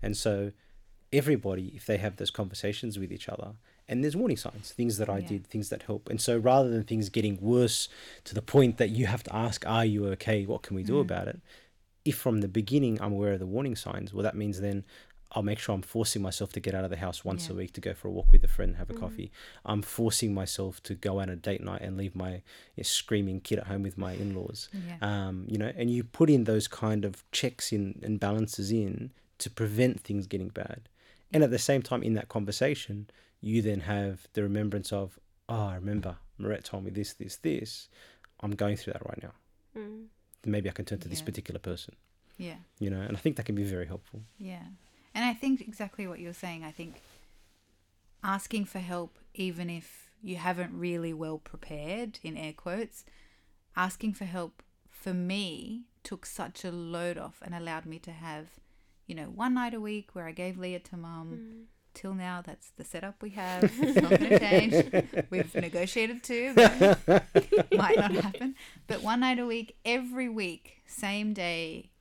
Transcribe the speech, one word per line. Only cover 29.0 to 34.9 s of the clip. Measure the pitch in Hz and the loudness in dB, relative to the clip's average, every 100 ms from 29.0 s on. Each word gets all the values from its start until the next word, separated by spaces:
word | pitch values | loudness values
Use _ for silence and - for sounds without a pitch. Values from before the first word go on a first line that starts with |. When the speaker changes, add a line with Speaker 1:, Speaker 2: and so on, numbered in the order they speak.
| 127 - _ _ | -8 -14 _ _
Speaker 1:
to | - | -10
prevent | - 110 107 127 - | -4 -2 4 4 4
things | - 101 92 | -4 -6 -4
getting | 98 92 | -6 -6
bad. | - - - - _ _ - _ | -8 -10 -10 -16 _ _ -20 _
And | 156 143 | 4 6
at | |
the | 117 | 4
same | - 139 | 2 2
time, | - 123 | 2 -2
in | 113 110 | 0 0
that | - | 0
conversation, | 113 101 104 139 143 - 104 104 - _ _ | -4 -4 0 0 0 -6 -8 -10 -18 _ _
you | 107 110 | -2 0
then | 107 101 | 2 -2
have | 85 104 101 95 - | -2 -2 -2 -6 -6
the | - | -2
remembrance | 104 101 107 104 95 | 0 0 0 -4 -4